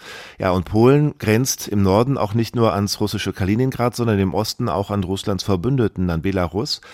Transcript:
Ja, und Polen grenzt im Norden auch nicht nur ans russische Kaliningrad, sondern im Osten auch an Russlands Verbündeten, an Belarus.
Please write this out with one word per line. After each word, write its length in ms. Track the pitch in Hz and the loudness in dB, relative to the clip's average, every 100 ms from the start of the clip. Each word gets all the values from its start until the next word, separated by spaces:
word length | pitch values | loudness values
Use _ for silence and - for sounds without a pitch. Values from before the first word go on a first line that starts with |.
| - - - - | -10 -18 -18 -4
Ja, 120 | 95 | 0
und 160 | 92 90 | 0 0
Polen 480 | 107 120 143 147 - | 4 6 6 4 0
grenzt 480 | 104 110 131 - - | 0 2 0 -4 -4
im 160 | 104 | 0
Norden 360 | 98 98 120 139 | 4 4 4 0
auch 160 | 98 | -2
nicht 200 | 110 110 | -2 -2
nur 200 | 120 113 | 0 2
ans 260 | 92 101 - | 2 -2 -2
russische 320 | 107 107 98 | -4 -4 -6
Kaliningrad, 640 | - 92 110 131 - 120 117 | -2 0 0 0 0 -2 0
sondern 220 | 117 104 | 0 2
im 140 | 95 | 2
Osten 340 | 95 110 - 120 | 0 -2 -4 -2
auch 220 | 85 98 | -2 -2
an 120 | 101 | -2
Russlands 400 | 87 95 - 95 | -2 -4 -4 -4
Verbündeten, 680 | - 95 101 135 107 - 90 | 0 0 0 0 0 0 -2
an 120 | 82 | -2
Belarus. 600 | 87 95 87 87 139 - - | -2 -2 -2 -2 -4 -6 -12